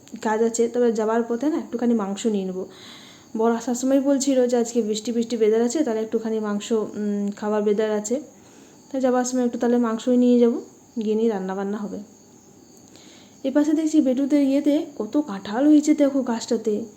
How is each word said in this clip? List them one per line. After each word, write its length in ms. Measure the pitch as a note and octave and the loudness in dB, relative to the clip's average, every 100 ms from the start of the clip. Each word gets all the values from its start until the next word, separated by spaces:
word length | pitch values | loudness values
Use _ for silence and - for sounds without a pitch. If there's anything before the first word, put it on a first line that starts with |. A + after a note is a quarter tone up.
| - G#3 | -20 -8
কাজ 180 | A3 G#3+ | -4 0
আছে। 200 | A3+ A#3 A#3 | 0 0 0
তবে 200 | B3 A#3+ | 2 0
যাবার 280 | A3 G#3+ A#3 | 2 0 0
পথে 240 | A#3 A#3 D4 | -2 -2 -2
না 80 | D#4+ | -2
একটুখানি 360 | A3+ A#3 A#3+ | -4 -2 0
মাংস 320 | A#3 G3 G3+ A3+ | 0 -2 -4 -2
নিয়ে 200 | G3+ F#3 | -2 -4
নেবো। 180 | F#3 - - - - - - - A3+ | -6 -10 -14 -20 -20 -20 -20 -10 0
বর 140 | A#3 | 0
আসার 240 | A#3 B3+ A#3+ | 0 -2 -2
সময় 260 | C4 C4+ | 2 2
বলছিল 460 | C4+ C#4 C#4 B3+ B3 | 2 0 2 2 2
যে 100 | A#3+ | 0
আজকে 240 | A#3 A#3+ | 0 -2
বৃষ্টি 300 | G#3+ G#3+ B3 | -2 -4 -4
বৃষ্টি 240 | A#3 A#3 A#3 | -4 -2 0
ওয়েদার 240 | G#3+ A3+ | 2 4
আছে, 220 | A#3+ D#4+ | 2 0
তাহলে 180 | B3 A3 | -2 -2
একটুখানি 380 | A3 A3+ A3 A3 | -2 -4 -2 -4
মাংস, 320 | G#3+ G3+ - | -4 -4 -2
উম, 560 | A3 G#3 G#3 G#3 G3+ G3+ G3+ | -2 -2 -4 -4 -2 -4 -4
খাবার 260 | G#3 G#3+ | -2 0
ওয়েদার 280 | G#3 G#3 A3 | 0 0 0
আছে, 240 | G#3+ G#3+ C4+ - - - - - - - | -2 -2 -6 -6 -20 -20 -20 -20 -20 -10
তাই 100 | C4+ | -2
যাবার 240 | B3+ B3 B3 | 0 2 0
সময় 200 | B3+ A#3+ | 0 -2
একটু 120 | A#3+ | 0
তাহলে 200 | A#3+ A#3+ | 0 2
মাংসই 400 | A3+ A3+ B3+ B3 | 0 -2 2 4
নিয়ে 220 | B3 A#3+ | 6 6
যাবো, 200 | A#3 D#4+ - - - A#3+ | 4 2 -8 -20 -14 -6
গিয়ে 120 | G#3+ G#3+ | -2 0
নিয়ে 140 | A3+ | 0
রান্নাবান্না 480 | G3 F#3 F#3+ G3 G#3 | 0 -4 -6 -6 -6
হবে। 220 | G3 F#3 G#3 - - - - - - - - - - - - - | -8 -10 -14 -20 -20 -20 -20 -20 -20 -20 -20 -20 -20 -20 -20 -8
এপাশে 300 | C4+ D4 D4 | -2 2 2
দেখছি 280 | D#4 D#4 D#4 | 2 2 2
বেটুদের 420 | C4 B3+ C#4 D4 | 2 0 2 2
ইয়েতে 420 | C4+ C#4 D4 D4+ E4 - | 4 2 2 0 -2 -8
কত 200 | G#3+ - | -2 -2
কাঁঠাল 500 | - G3 G3+ A3 D4 | -2 -8 -6 0 4
হয়েছে 280 | D4 D4 D4 | 6 4 4
দেখো 260 | C#4 C4+ | 2 2
গাছটাতে, 520 | B3 A3+ - A3 A3 G#3 A3+ | -2 -4 -2 -2 0 -2 -4